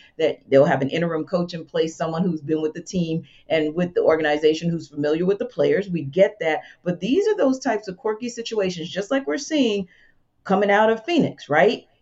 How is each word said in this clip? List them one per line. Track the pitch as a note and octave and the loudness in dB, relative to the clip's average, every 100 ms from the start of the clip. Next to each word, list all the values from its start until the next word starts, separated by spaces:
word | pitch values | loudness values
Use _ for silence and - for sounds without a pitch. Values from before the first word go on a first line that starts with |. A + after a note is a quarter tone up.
| - - | -10 -2
that | D#3 - - | -2 -2 2
they'll | C3+ D3+ | 4 6
have | C#3 | 4
an | C#3 | 0
interim | C3+ E3+ D#3+ | -2 -2 -4
coach | D#3 F3 F3 | -4 -2 -4
in | E3 | -6
place, | D#3+ E3 D#3+ - | -8 -2 -2 -2
someone | D#3+ E3 | -4 0
who's | F3+ D#3 | 0 -2
been | C#3 D#3 | -2 -2
with | D#3 | -2
the | E3+ | -6
team | - F#3 E3 D#3+ - - - | -6 -4 -2 -4 -6 -18 -2
and | D#3+ D3+ | 0 0
with | D#3 F3+ | -2 -2
the | - | 2
organization | C#3+ D#3 D3+ D3+ D#3 D#3+ E3+ | 2 2 2 2 2 2 -2
who's | E3+ C#3 | -4 -6
familiar | C#3+ D3 D#3+ F#3 | -4 -2 0 0
with | G3+ | 0
the | A#3+ | -4
players. | - C#3+ D#3 G3 | -2 0 0 -2
We | E3+ | -6
get | C#3 D3 G#3 G#3 | -4 2 2 2
that. | D#3+ D3+ - - | -4 -4 -6 -10
But | F3 F3 | -8 -6
these | G3+ D#4 G#4 | -2 0 2
are | G#4 | 2
those | C#4 C4 | 0 0
types | C4+ G#3+ - | -2 -4 -6
of | F#3 | -6
quirky | G#3+ G#3+ B3 | -6 -6 -8
situations, | A#3 A3+ G#3+ F#3+ F3+ E3 | -10 -8 -4 -4 -4 -8
just | F3+ G3+ | -8 -4
like | C4+ C#4 | -4 -2
we're | D4 | -6
seeing | - D#4 A#3+ G3+ F#3+ _ _ _ _ _ | -4 0 0 0 -6 _ _ _ _ _
coming | - G3 G3+ | -2 0 4
out | G3+ A3 | 4 4
of | A3+ - | 2 0
Phoenix, | E4+ C3+ - - | 0 0 -2 -2
right? | D3 G3 B3+ - _ | 4 4 2 -8 _